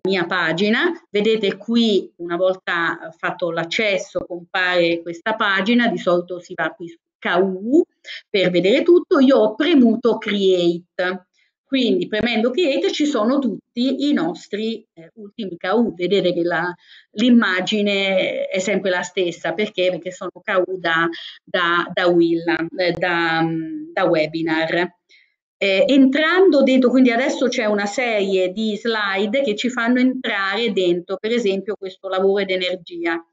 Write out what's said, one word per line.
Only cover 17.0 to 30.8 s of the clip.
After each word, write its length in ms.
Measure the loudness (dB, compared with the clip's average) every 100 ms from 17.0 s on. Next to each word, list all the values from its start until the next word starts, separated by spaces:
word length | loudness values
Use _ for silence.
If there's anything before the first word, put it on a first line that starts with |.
| _
l'immagine 1400 | 0 4 4 4 0 0 0 0 0 0 0 0 -4 -4
è 120 | -4
sempre 300 | -2 -2 0
la 140 | -2
stessa, 500 | -2 -2 -2 -4 -6
perché? 360 | -4 -4 0 0
Perché 220 | -2 -6
sono 200 | -12 -12 -10
K 200 | -2 0 0
U 120 | -2
da, 300 | -2 0 0 -4 -14 -18
da, 480 | -6 -2 0 0 -2
da 140 | 0 2
Willa, 500 | 4 4 0 -2 -4 -4 -4
eh, 160 | -4
da, 560 | -2 -2 0 0 0 0 -2 -6 -10 -8
da 100 | -2
webinar. 920 | 0 0 0 -4 -4 -2 0 -2 -4 _ _ _ _ _ _ -4
Eh, 300 | 0 2 4
entrando 760 | 6 6 4 2 4 6 6
dentro, 280 | 4 4 4
quindi 220 | 6 4
adesso 360 | 4 -2 0 -2
c'è 160 | 0
una 220 | -2 -2 -2
serie 680 | -2 -2 0 0 0 0
di 240 | -2 -4 -2
slide 680 | -2 -2 -2 -2 0 0
che 140 | 0 -2
ci 140 | -4
fanno 320 | -2 0 2
entrare 720 | 2 0 -4 -4 -4 -2 -2
dentro, 420 | 0